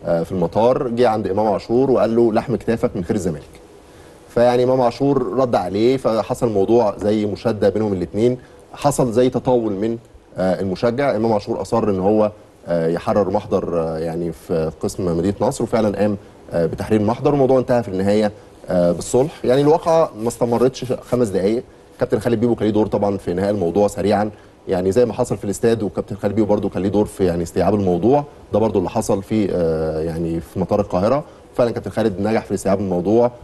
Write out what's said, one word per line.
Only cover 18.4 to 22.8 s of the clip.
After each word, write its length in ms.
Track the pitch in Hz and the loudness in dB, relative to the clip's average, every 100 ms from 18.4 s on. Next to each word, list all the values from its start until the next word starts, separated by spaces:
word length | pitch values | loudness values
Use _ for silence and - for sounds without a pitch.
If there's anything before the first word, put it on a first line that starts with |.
| - - - | -16 -16 -4
آه، 220 | 92 87 | 0 2
بالصلح. 400 | 85 - 123 147 - | 0 0 0 0 -2
يعني 180 | 113 131 | 0 2
الواقعة 500 | 143 156 175 165 160 107 | 4 2 2 2 2 -2
ما 80 | 113 | -6
استمرتش 580 | - 120 117 127 - 123 123 - | -2 0 2 2 0 -6 -6 -4
خمس 160 | 123 117 | -2 0
دقايق. 360 | 92 95 113 - - - - | 0 0 0 -4 -14 -20 -6
كابتن 200 | 127 120 | -2 -2
خالد 200 | 123 113 | 0 0
بيبو 160 | 120 113 | 2 0
كان 100 | 107 | 0
ليه 80 | |
دور 140 | 104 | 2